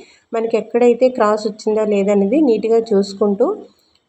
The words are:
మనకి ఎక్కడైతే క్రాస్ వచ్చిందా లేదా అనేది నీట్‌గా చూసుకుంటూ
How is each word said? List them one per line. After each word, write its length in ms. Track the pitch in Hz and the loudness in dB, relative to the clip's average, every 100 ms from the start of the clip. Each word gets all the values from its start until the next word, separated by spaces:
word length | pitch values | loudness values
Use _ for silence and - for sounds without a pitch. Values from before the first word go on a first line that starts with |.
| - _ _ | -14 _ _
మనకి 220 | 226 226 220 | -6 -2 -4
ఎక్కడైతే 480 | 220 240 240 233 254 | -2 2 2 4 2
క్రాస్ 340 | 254 208 214 214 | 2 0 0 -4
వచ్చిందా 380 | 208 220 214 208 | -6 -4 -2 0
లేదా 260 | 202 196 | 0 0
అనేది 280 | 202 196 285 | 0 2 2
నీట్‌గా 380 | 285 214 220 226 | 2 0 0 0
చూసుకుంటూ 640 | 226 196 196 - 208 202 294 427 - _ _ _ | 2 -2 -2 -2 -2 0 -2 -2 -12 _ _ _